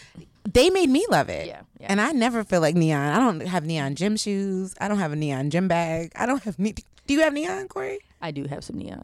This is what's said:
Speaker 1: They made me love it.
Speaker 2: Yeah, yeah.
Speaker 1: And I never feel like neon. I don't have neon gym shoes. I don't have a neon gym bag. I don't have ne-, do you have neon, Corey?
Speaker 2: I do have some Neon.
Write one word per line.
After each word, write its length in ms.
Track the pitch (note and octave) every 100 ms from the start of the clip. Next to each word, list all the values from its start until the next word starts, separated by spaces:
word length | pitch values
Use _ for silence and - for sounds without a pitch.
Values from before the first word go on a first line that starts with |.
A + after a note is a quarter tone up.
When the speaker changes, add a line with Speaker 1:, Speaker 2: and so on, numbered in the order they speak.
| - - - _ G#3
Speaker 1:
They 200 | A#3+ D#4+
made 200 | F#4+ D#4+
me 160 | C4+ A4
love 180 | E3+ B2+
it. 200 | D#2+ D#2+
Speaker 2:
Yeah, 140 | - - -
yeah. 60 | -
Speaker 1:
And 100 | G3
I 140 | A#3+
never 320 | D4 A#3 A#3 G#3
feel 160 | F3+
like 140 | D#3 F3
neon. 360 | D#3+ D3 C#3+
I 60 | E3+
don't 220 | B3+ E3
have 240 | F#3 F3+ D#3
neon 300 | D#3+ C#3 C#3+
gym 200 | G3 G#3+
shoes. 580 | G#3+ G3 G3 F#3 F#3+ -
I 80 | G3+
don't 120 | G#3
have 120 | E3
a 60 | D3+
neon 320 | D3+ C3+ C#3+
gym 180 | E3+ F#3
bag. 460 | E3+ E3 E3 E3 -
I 100 | A3+
don't 180 | C4
have 140 | A3 F3+
ne-, 160 | G#3+ - - _ -
do 60 |
you 60 | C#4
have 120 | D#4
neon, 340 | C#4+ E4+ F#4+ F#4+
Corey? 320 | G4 G4 G4+ - _
Speaker 2:
I 100 | E3+
do 140 | C#3 C#3
have 180 | C#3
some 140 | - -
Neon. 260 | - -